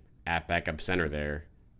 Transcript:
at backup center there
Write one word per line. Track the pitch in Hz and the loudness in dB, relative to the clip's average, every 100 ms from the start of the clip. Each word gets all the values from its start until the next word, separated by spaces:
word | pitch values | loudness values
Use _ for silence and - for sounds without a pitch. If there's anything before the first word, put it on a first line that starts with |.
| - - - | -16 -10 -2
at | 85 - | -2 2
backup | 85 82 78 | 0 0 -4
center | - 90 78 | 0 2 2
there | 73 73 73 - - - | 0 -2 -4 -8 -18 -20